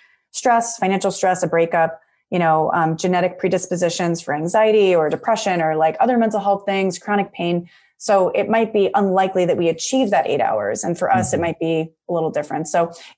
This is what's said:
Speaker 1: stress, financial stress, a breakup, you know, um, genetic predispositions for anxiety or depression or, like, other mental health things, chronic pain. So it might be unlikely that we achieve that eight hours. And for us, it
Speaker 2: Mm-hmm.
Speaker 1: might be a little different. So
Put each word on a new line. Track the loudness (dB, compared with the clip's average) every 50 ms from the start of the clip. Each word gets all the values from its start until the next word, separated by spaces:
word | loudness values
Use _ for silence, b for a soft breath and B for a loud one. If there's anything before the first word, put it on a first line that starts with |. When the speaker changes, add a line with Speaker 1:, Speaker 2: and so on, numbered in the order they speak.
| b b b b b b
Speaker 1:
stress, | b -4 0 2 2 2 0 -2 -4 -4
financial | -2 -2 0 0 0 -2
stress, | -2 0 0 0 0 0 -2
a | -2
breakup, | 0 0 0 2 2 0 0 0 -2 b b b b b b b
you | -2 0
know, | 2 2 2 2 2 0 0
um, | 0 0 0 -2 -2
genetic | -2 0 0 2 0 0 -2 -2
predispositions | -4 -2 0 -2 -2 -2 -4 -2 -2 -2 -2 -2 -2 -2 -2 -4
for | -4 -4 -4
anxiety | -4 -2 0 2 2 4 4 4 4 4 4 4
or | 4 2 2
depression | -2 -4 -2 -2 -2 0 0 -2 0 0
or, | 0 0 0
like, | 2 2 2 2 2
other | 2 2 2 2
mental | 2 0 0 -2
health | 0 0 0 0 0
things, | -2 -2 0 0 -2 -2 -4
chronic | -4 -2 0 0 -2 -2
pain. | -4 -6 -2 -2 -2 -2 -4 -6 B B B B B B
So | -2 2 2 4 2 2 0
it | 0 0 0
might | 2 0 0 0 2
be | 0 0 2 2
unlikely | 0 0 2 2 2 0 0 2 0 2
that | 2 2 2
we | 2 0
achieve | 0 -2 -4 -2 0 0 0 2
that | 2 0 0 2
eight | 0 0
hours. | 0 0 0 -2 -2 -2 -4 -4 -2
And | -4 -4 -2
for | 0 0
us, | 0 0 0 0 -2
it | -2
Speaker 2:
Mm-hmm. | -2
Speaker 1:
might | -2 -4 -4
be | -2 -2 0 -2 -2 -4 _ _ _ -6
a | -4
little | -2 -2 -2
different. | -2 -4 -6 -4 -6 -6 -6 -2
So | 0 0 0 0 -4 B B B B